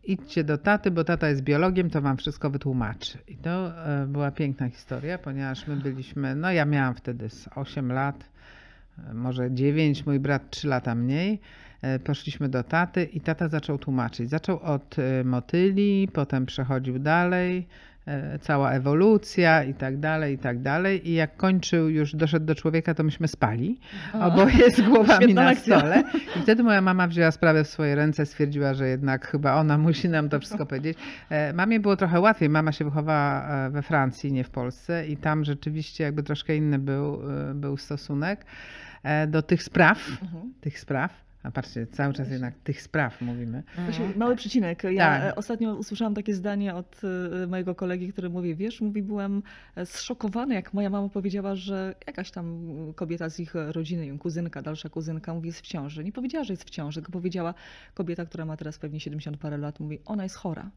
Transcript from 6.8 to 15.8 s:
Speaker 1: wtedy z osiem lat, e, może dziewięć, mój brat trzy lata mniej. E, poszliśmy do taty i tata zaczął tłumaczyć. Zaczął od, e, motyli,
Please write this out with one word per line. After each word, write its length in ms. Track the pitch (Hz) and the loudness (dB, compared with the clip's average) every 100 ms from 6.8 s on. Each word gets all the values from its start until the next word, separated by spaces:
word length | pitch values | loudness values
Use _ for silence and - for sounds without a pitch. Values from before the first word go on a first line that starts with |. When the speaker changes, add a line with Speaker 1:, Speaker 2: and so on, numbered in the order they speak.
| 131 120 | 2 -2
Speaker 1:
wtedy 340 | - 120 110 | -6 -8 -8
z 200 | - - - | -12 -14 -10
osiem 360 | 139 - 127 | -8 -4 -2
lat, 380 | 127 139 139 - _ - - - - - - - | -2 -2 -4 -16 _ -20 -20 -20 -20 -20 -18 -12
e, 40 | |
może 380 | 113 127 127 123 | -6 -4 -2 -2
dziewięć, 540 | 127 139 151 156 143 143 | 2 2 4 2 2 0
mój 140 | 139 | 0
brat 300 | 139 139 - | 2 0 -2
trzy 180 | - 147 | -6 -2
lata 280 | 127 127 117 | 0 0 0
mniej. 440 | 120 143 190 214 - - - - | 0 0 0 -2 -6 -20 -20 -8
E, 180 | 131 131 | -4 -4
poszliśmy 500 | 135 143 - - 143 | -2 -4 -4 -4 -2
do 140 | 127 | -2
taty 400 | 120 160 175 180 | 0 0 0 -2
i 180 | 170 165 | -2 -4
tata 260 | - 160 165 | -4 -2 -2
zaczął 300 | 151 - 143 | -2 -2 -4
tłumaczyć. 520 | 143 131 117 - 117 | -2 -2 -2 -4 -4
Zaczął 300 | 156 - 170 | -2 -2 -2
od, 360 | 165 143 143 - | 0 -2 -2 -2
e, 240 | 131 131 | 0 0
motyli, 840 | 127 127 - 170 190 196 | 0 -2 0 2 4 4